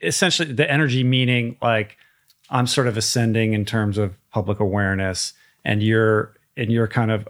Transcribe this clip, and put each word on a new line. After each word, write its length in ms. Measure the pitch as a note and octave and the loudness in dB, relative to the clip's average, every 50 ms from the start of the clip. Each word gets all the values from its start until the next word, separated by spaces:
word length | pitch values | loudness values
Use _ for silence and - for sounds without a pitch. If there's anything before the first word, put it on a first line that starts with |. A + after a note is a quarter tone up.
| - | -4
essentially 460 | E3+ - - G3 F3 - - E3+ D3+ | -4 0 0 0 0 2 0 -2 -2
the 180 | B2+ A2 D3 C#3+ | 0 0 2 2
energy 340 | C#3 D3 D#3 C#3 B2 C3 B2+ | 2 2 2 2 0 0 2
meaning, 540 | B2+ C3 C3 B2+ B2 B2+ B2 A#2 A#2 A#2 - | 2 2 2 2 2 2 0 0 -2 -4 -2
like, 360 | - A#2+ A2+ A2 G#2 G#2+ - _ _ _ _ _ _ _ _ _ _ - | 0 0 0 0 -2 -4 -10 _ _ _ _ _ _ _ _ _ _ -4
I'm 180 | - B2+ B2 B2 | -2 0 0 0
sort 200 | - D3 B2+ B2 | 0 0 0 0
of 100 | G2+ A2 | 0 -2
ascending 560 | G#2+ - - B2 A#2 A2+ G#2+ A2+ A2+ A2 A2 | -2 -2 0 0 0 2 2 2 2 2 0
in 100 | G#2+ G2+ | 0 -2
terms 320 | - - A2+ G#2+ G#2 G2 G#2+ | -2 -2 -2 0 0 0 -2
of 160 | G#2 F#2+ F#2 - _ _ | -2 -2 -4 -10 _ _
public 280 | - A2+ F#2+ G2 G#2 - | -6 -4 -2 -2 -2 -2
awareness, 760 | A2 F#2+ G2 G2+ G2+ F#2+ G2 G2 F#2+ F#2+ F#2 - - - - _ _ _ _ _ - | -2 0 0 0 0 0 0 -2 -2 -4 -4 -6 -8 -8 -10 _ _ _ _ _ -4
and 180 | - G#2+ G#2+ | -2 -2 0
you're, 520 | G#2+ A2 A2 A2 A2 A2 A2 G#2+ - - _ _ _ _ _ C3+ | 2 2 2 4 4 4 2 2 0 -4 _ _ _ _ _ -6
and 140 | B2 G#2+ | -4 -2
you're 160 | A#2 A#2 A2+ G#2+ | 0 0 0 0
kind 220 | - B2 A#2 A2 | 0 0 0 0
of 180 | A2+ G#2 G#2 - | 0 -2 -4 -4